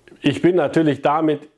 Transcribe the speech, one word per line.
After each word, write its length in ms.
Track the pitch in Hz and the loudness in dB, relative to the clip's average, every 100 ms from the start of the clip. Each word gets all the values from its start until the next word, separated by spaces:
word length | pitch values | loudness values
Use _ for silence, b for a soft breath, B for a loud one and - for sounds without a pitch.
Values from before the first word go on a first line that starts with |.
| - - | -20 -4
Ich 200 | 147 131 | -4 0
bin 140 | 170 180 | 0 2
natürlich 460 | 139 165 156 135 | 0 0 0 0
damit 480 | 147 156 156 147 - | -2 0 -2 -4 -8